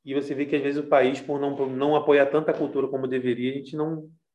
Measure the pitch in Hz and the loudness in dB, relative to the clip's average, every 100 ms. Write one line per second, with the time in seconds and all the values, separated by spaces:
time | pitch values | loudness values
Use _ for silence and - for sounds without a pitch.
0 | 135 139 135 139 143 147 139 143 147 143 | -6 -4 -2 -4 -2 0 0 -2 2 4
1 | 127 135 - 143 143 139 135 131 143 151 | 4 0 -4 -4 -2 -2 -2 0 2 2
2 | 151 143 139 151 156 - 143 139 131 135 | 4 6 6 2 0 0 -2 -2 -2 -2
3 | 131 131 123 117 123 139 135 151 156 160 | -2 -2 0 0 -2 -4 -8 -6 -4 -6
4 | - - _ | -10 -20 _